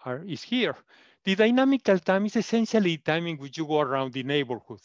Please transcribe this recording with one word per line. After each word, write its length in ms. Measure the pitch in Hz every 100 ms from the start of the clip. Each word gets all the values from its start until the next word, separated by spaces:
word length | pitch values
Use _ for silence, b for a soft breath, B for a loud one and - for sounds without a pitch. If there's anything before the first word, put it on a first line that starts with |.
| 131
are, 180 | 131 190
is 160 | 135
here. 340 | - 247 185 - _ b b b
The 100 | 196
dynamical 640 | 190 220 247 269 269 - 190
time 280 | - 190 208
is 100 | 226
essentially 600 | - 226 220 220 185 160
the 60 |
time 240 | - 160 170
in 100 | 151
which 220 | 139 143
you 80 | 151
go 140 | 151
around 340 | 139 135 131
the 80 | 131
neighborhood, 580 | 127 143 123 113 - 107